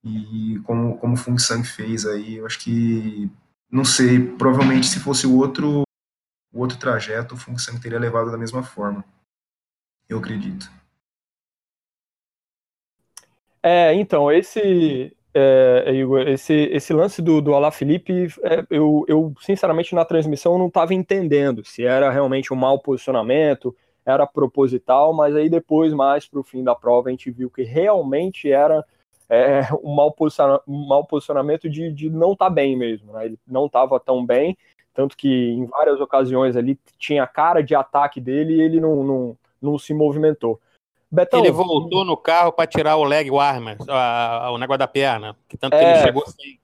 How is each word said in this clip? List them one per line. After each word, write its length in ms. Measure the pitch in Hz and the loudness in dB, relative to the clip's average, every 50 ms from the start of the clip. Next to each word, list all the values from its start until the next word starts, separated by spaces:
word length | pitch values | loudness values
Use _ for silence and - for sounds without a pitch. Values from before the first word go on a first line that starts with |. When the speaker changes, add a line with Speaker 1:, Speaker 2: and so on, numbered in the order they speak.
Speaker 1:
e 580 | _ 113 110 107 104 107 110 110 110 110 110 101 | _ -8 -10 -10 -10 -8 -8 -8 -6 -6 -6 -8
como, 360 | - - 117 117 117 117 - | -6 -6 -4 -2 -2 -4 -4
como 160 | - - 117 | -4 -2 -2
o 40 | 123 | -2
Fung 220 | 123 - 123 123 123 | -2 -2 -4 -2 -2
Sang 240 | - - 113 117 | -2 -2 -2 -4
fez 440 | 120 120 - - 110 113 113 110 104 | -4 -8 -10 -12 -8 -8 -6 -6 -4
aí, 300 | 107 104 104 104 110 110 | -6 -6 -6 -8 -12 -14
eu 100 | 110 110 | -14 -12
acho 120 | 110 - - | -12 -12 -10
que, 720 | - 117 117 117 117 117 113 113 107 110 104 104 101 98 - _ _ _ _ _ _ _ | -6 -4 -2 0 0 0 -2 -2 -4 -6 -8 -6 -8 -8 -10 _ _ _ _ _ _ _
não 140 | - 131 135 | -2 -2 0
sei, 340 | 123 - - 127 123 123 123 | 0 0 2 4 4 4 4
provavelmente 680 | 123 - - - 127 131 131 135 135 131 131 131 127 | 2 0 -4 0 0 0 2 2 2 2 2 2 0
se 120 | - - - | 0 -2 -4
fosse 280 | - 143 139 - - | -4 -4 -4 -2 2
o 100 | 135 127 | 4 4
outro, 460 | 127 135 135 131 - 147 147 147 143 139 _ _ _ _ _ _ _ _ _ _ _ _ _ _ | 4 2 2 -2 -4 -2 -2 0 -2 -2 _ _ _ _ _ _ _ _ _ _ _ _ _ _
o 60 | 117 | -6
outro 180 | 127 123 123 - | -6 -6 -6 -6
trajeto, 560 | - 131 117 110 107 107 107 113 120 120 123 | -4 -4 -4 -4 -4 -6 -8 -8 -8 -10 -14
o 40 | 123 | -18
Fung 200 | - - 123 120 | -14 -12 -10 -10
Sang 200 | - - 117 120 | -10 -10 -12 -12
teria 200 | - 117 117 117 | -10 -8 -6 -6
levado 320 | 120 117 113 117 117 117 | -6 -4 -4 -4 -4 -4
da 80 | 113 113 | -6 -8
mesma 240 | 117 110 120 127 | -10 -8 -8 -10
forma. 420 | 127 - - 101 101 101 101 101 98 _ _ _ _ _ _ _ _ _ _ _ _ _ _ _ _ _ _ _ _ _ | -10 -10 -12 -8 -8 -8 -8 -10 -14 _ _ _ _ _ _ _ _ _ _ _ _ _ _ _ _ _ _ _ _ _
Eu 100 | 110 113 | -10 -10
acredito. 520 | - - 113 98 98 95 92 95 - - _ _ _ _ _ _ _ _ _ _ _ _ _ _ _ _ _ _ _ _ _ _ _ _ _ _ _ _ _ _ _ _ _ _ _ _ _ _ _ _ _ _ _ _ _ _ _ _ _ - _ _ _ _ _ _ _ _ | -10 -8 -10 -10 -10 -10 -12 -14 -16 -20 _ _ _ _ _ _ _ _ _ _ _ _ _ _ _ _ _ _ _ _ _ _ _ _ _ _ _ _ _ _ _ _ _ _ _ _ _ _ _ _ _ _ _ _ _ _ _ _ _ -20 _ _ _ _ _ _ _ _
Speaker 2:
É, 300 | - 170 175 175 175 160 160 | 0 2 4 4 4 4 4
então, 360 | 196 208 - - 151 143 143 | 2 0 0 0 2 2 4
esse, 840 | 151 175 180 - - 220 208 196 185 175 165 151 139 127 131 147 _ _ _ _ _ | 4 2 2 0 -6 -2 0 2 2 2 2 0 -2 -4 -8 -12 _ _ _ _ _
é, 500 | 147 139 135 131 131 131 127 123 123 - | 4 4 6 6 6 6 6 4 4 2
é, 80 | - 131 | 0 0
Igor, 320 | 135 135 127 135 135 131 - | 0 0 0 0 0 2 0
esse, 260 | 135 135 - - 156 | -2 -4 0 0 2
esse 380 | 151 147 - - 143 - - | 2 2 0 -2 -4 -2 0
lance 280 | 156 151 175 202 196 - | 0 2 2 0 -2 -4
do, 200 | 165 165 160 151 | 0 2 2 2
do 140 | 147 139 139 | 2 2 2
Alaphilippe, 720 | 143 143 151 151 - - 143 156 180 _ - 185 180 180 165 - - | 2 2 0 -2 -2 -2 -2 -2 -2 _ -4 -4 -4 -4 -6 -6 -6
é, 220 | - - 165 165 160 _ | -2 -2 -2 -2 -2 _
eu, 340 | 165 147 151 151 151 151 147 - | 0 2 2 2 2 2 0 2
eu, 260 | 151 156 160 156 143 _ | 0 0 0 -2 -6 _
sinceramente, 540 | - - 196 190 - 180 156 165 170 - - | -4 -4 -2 0 0 0 0 -2 -2 -2 0
na 100 | 170 165 | -2 0
transmissão 480 | 165 170 165 151 156 147 143 - 170 | 0 0 -2 0 -2 -4 -2 0 0
eu 60 | 175 180 | 2 2
não 120 | 185 175 | 0 0
tava 240 | - 185 165 170 190 | 0 0 0 0 0
entendendo 680 | 185 185 _ 196 196 180 160 143 143 139 139 123 113 101 | -4 -2 _ -2 -2 0 2 2 2 2 0 -2 -4 -10
se 200 | - - - 120 | -16 -10 -4 0
era 260 | 123 127 135 143 135 | 0 2 2 2 2
realmente 420 | 127 139 143 131 131 135 131 - | 2 0 0 0 -2 -4 -4 -4
um 40 | 135 | -4
mau 220 | 131 127 131 139 139 | 0 2 2 2 0
posicionamento, 1000 | - 147 135 123 - - 131 120 110 113 131 151 156 151 139 - - 127 123 _ _ _ _ _ _ | 0 -4 -4 -4 -4 -2 -2 -2 0 0 2 2 2 2 0 -2 -4 -8 -8 _ _ _ _ _ _
era 200 | 127 131 139 143 | 0 2 2 2
proposital, 840 | 143 _ 147 143 123 _ 143 139 123 127 123 _ - 127 139 147 156 | 0 _ -2 -2 -2 _ 0 0 0 0 -4 _ 2 4 4 4 4
mas 220 | 165 160 151 147 147 | 4 2 2 2 2
aí 140 | 151 151 160 | 0 0 2
depois, 420 | 165 165 165 _ 156 156 165 160 | 0 -2 -2 _ 0 2 2 2
mais 340 | 151 143 135 139 139 147 - | 0 0 0 0 0 0 -4
pro 160 | _ - 143 | _ -10 -10
fim 200 | 135 _ - 127 127 | -10 _ -12 -4 -2
da 100 | 127 120 | -2 -2
prova, 340 | - - 120 120 123 123 131 | 0 0 2 2 2 2 -2
a 20 | |
gente 200 | 127 123 - 131 | -8 -8 -10 -12
viu 200 | 120 120 127 127 | -10 -8 -10 -10
que 120 | _ - | _ -8
realmente 880 | 127 113 123 156 180 208 214 185 151 135 135 147 175 190 190 - - 151 | -8 -4 -2 0 2 2 2 2 0 -2 -2 -2 -2 -4 -8 -6 -2 2
era, 340 | 135 139 143 156 156 156 147 _ _ _ _ _ _ _ _ _ | 2 4 4 4 2 0 -2 _ _ _ _ _ _ _ _ _
é, 340 | 113 120 123 139 139 139 139 123 147 - | 2 4 4 4 4 2 0 0 -4 -4
um 120 | - 147 143 | -4 -4 0
mau 180 | 143 143 151 | 2 2 2
posiciona-, 480 | 151 _ 160 151 - - 147 139 139 143 _ | 2 _ -2 -2 0 2 2 2 2 0 _
um 200 | - 143 147 147 | -6 -10 -10 -2
mau 180 | 139 135 143 139 | 0 0 0 0
posicionamento 640 | _ 156 147 - - 147 139 139 147 151 160 - 165 | _ -6 -6 -4 -2 -4 -2 0 -2 -2 -4 -4 -8
de, 240 | 147 151 165 165 | -8 -6 -8 -8
de 160 | 151 143 151 156 | -8 -8 -8 -8
não 260 | 160 160 165 185 196 | -2 0 0 0 2
tá 120 | - 196 185 | 2 0 0
bem 280 | 175 151 139 139 131 | 2 2 0 0 0
mesmo, 360 | 127 123 117 113 101 101 104 | -2 -2 -4 -6 -8 _ -16
né? 140 | 104 110 113 | -12 -10 -10
Ele 120 | 113 110 _ _ | -10 -10 _ _
não 220 | _ 127 131 147 147 | _ -2 -2 -2 0
tava 300 | - 123 131 131 135 123 | 2 2 2 2 0 -2
tão 240 | _ - 131 127 123 | _ 0 -2 -2 0
bem, 320 | 120 123 127 147 175 190 _ _ _ _ _ _ _ _ | 0 2 2 2 0 -2 _ _ _ _ _ _ _ _
tanto 220 | - 135 139 - | -4 -4 -4 -4
que 120 | - - 139 | -4 -2 0
em 380 | 131 127 123 120 117 120 127 | 0 0 0 -2 -2 -4 -6
várias 340 | 117 - 139 151 156 143 135 | -6 -2 0 2 2 2 0
ocasiões 560 | 143 - - 135 135 127 131 127 135 131 120 | -2 0 0 0 0 0 0 0 0 0 0
ali 220 | 123 120 131 135 - _ _ _ _ | 0 -2 -2 -4 -6 _ _ _ _
tinha 260 | - - 147 143 131 | -6 -2 0 0 -2
a 20 | |
cara 340 | - _ - 156 165 175 160 | -2 _ 0 0 2 2 2
de 120 | 147 127 156 | 0 2 0
ataque 460 | 139 135 _ - 143 143 139 - - | 0 0 _ 0 0 0 0 -4 -8
dele 340 | 123 127 131 147 156 160 160 | -8 -4 -4 -2 -2 0 2
e 80 | 160 | 2
ele 180 | 160 160 160 165 | 2 2 2 0
não, 220 | 160 156 156 143 | 2 2 0 0
não, 340 | 135 139 135 131 127 120 113 _ _ _ _ _ | 0 -2 -2 -2 -4 -6 -10 _ _ _ _ _
não 180 | 127 143 147 139 | -4 -4 -4 -4
se 140 | - - | -6 -6
movimentou. 680 | 151 151 151 147 143 156 156 156 151 - - 117 113 - _ _ _ _ _ _ _ _ _ _ | -2 0 0 0 0 2 0 0 0 0 -4 -6 -6 -6 _ _ _ _ _ _ _ _ _ _
Betão, 300 | - 165 180 - - 247 | 0 0 2 4 4 4
Speaker 3:
Ele 100 | 220 185 | 4 4
voltou 540 | 151 165 185 175 160 156 165 165 180 190 196 | 4 2 0 0 0 -2 -2 -2 -2 -2 0
no 120 | 180 156 | -2 -4
carro 360 | - _ - 165 170 175 170 | -4 _ 2 2 4 4 2
pra 140 | - - 165 | 2 0 -2
tirar 300 | 160 - 160 151 151 156 | -2 -2 -2 0 2 2
o 80 | 156 151 | 2 2
leg 260 | 139 143 156 151 135 | 2 2 0 0 0
warmer, 480 | 131 139 143 143 135 123 117 113 104 98 - 139 | 0 2 2 2 0 -4 -8 -12 -12 -14 -10 -4
a, 580 | 139 131 123 120 117 120 117 117 117 117 120 | -2 0 0 0 0 -2 -2 -2 -4 -4 -6
a, 40 | 123 | -6
o 80 | 120 117 | -6 -6
negócio 200 | 127 131 139 135 | -4 -4 -2 -2
da 100 | 135 - | -2 -2
perna, 460 | - 139 139 135 120 110 104 110 - _ _ _ | 0 -2 0 0 -2 -4 -6 -12 -18 _ _ _
que 80 | - | -12
tanto 200 | - - 135 147 | -8 -2 2 4
que 60 | 151 | 6
ele 100 | 165 170 | 6 6
Speaker 2:
É. 100 | 170 160 | 6 6
Speaker 3:
chegou 220 | 143 127 120 139 151 | 6 4 2 0 -6
sem. 340 | - - _ 139 139 135 _ | -6 -14 _ -20 -20 -20 _